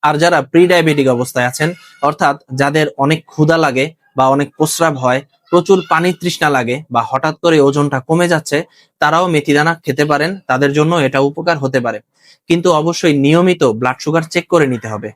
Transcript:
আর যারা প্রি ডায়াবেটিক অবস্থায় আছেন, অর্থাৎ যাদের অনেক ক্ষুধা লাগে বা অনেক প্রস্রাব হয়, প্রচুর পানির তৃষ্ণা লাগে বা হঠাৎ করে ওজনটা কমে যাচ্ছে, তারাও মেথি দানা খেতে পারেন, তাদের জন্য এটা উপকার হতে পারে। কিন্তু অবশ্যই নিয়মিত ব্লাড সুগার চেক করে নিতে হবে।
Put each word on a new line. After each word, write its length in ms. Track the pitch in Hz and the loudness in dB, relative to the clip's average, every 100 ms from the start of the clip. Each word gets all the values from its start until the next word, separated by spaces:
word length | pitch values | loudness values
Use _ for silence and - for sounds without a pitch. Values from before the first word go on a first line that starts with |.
আর 100 | 151 151 | 0 0
যারা 220 | 170 170 - | 2 0 2
প্রি 120 | 165 175 | 2 4
ডায়াবেটিক 400 | 180 160 147 131 | 4 2 2 0
অবস্থায় 400 | 120 127 131 123 | 0 -2 -2 -4
আছেন, 200 | - 156 175 - _ | -2 -6 -6 -18 _
অর্থাৎ 340 | 143 151 156 147 _ 131 | -4 0 -2 -2 _ -4
যাদের 260 | 139 151 151 - | 0 0 -2 -2
অনেক 220 | 135 160 _ | -2 -2 _
ক্ষুধা 320 | - 151 165 | -2 2 2
লাগে 280 | 156 127 147 160 _ - | 0 0 -4 -8 _ -2
বা 100 | 131 | 2
অনেক 140 | 139 143 _ | 2 -2 _
প্রস্রাব 380 | 156 - 165 139 | -4 0 -2 0
হয়, 240 | 127 127 143 _ _ | -2 -2 -6 _ _
প্রচুর 300 | 175 170 190 - | 0 4 0 2
পানির 260 | 160 175 175 | -2 0 -2
তৃষ্ণা 300 | 175 160 151 | -6 -2 -2
লাগে 260 | 139 117 131 156 | 0 -2 -6 -4
বা 100 | 120 | -4
হঠাৎ 320 | 110 131 156 156 | -2 -2 -4 -2
করে 160 | 170 160 | 2 4
ওজনটা 380 | 139 143 147 135 | 4 2 -2 -2
কমে 300 | - 160 175 | -2 -2 0
যাচ্ছে, 240 | 160 - 147 175 _ _ _ | -2 -2 -6 -6 _ _ _
তারাও 240 | 151 160 180 | 0 0 0
মেথি 260 | 156 147 | -2 0
দানা 200 | 147 156 165 | 0 0 -2
খেতে 220 | - 135 151 | -6 -2 0
পারেন, 260 | 147 156 190 - | 0 -2 -6 -4
তাদের 240 | 131 139 | 0 0
জন্য 200 | 143 151 170 135 | 2 0 2 0
এটা 140 | 135 | 0
উপকার 360 | 139 151 165 160 | -2 -2 -4 -2
হতে 220 | 135 131 | -2 -2
পারে। 180 | 120 107 _ _ _ _ _ | -4 -8 _ _ _ _ _
কিন্তু 180 | 170 180 | 0 2
অবশ্যই 420 | 156 160 170 175 147 | 0 0 0 0 2
নিয়মিত 400 | 139 165 185 170 139 | 4 4 2 2 0
ব্লাড 240 | 110 123 131 | 0 -4 -4
সুগার 240 | - 160 160 | -2 -2 -2
চেক 160 | 175 170 | -6 0
করে 180 | 170 139 | 0 2
নিতে 200 | 120 110 | -2 -6
হবে। 220 | 107 104 | -8 -10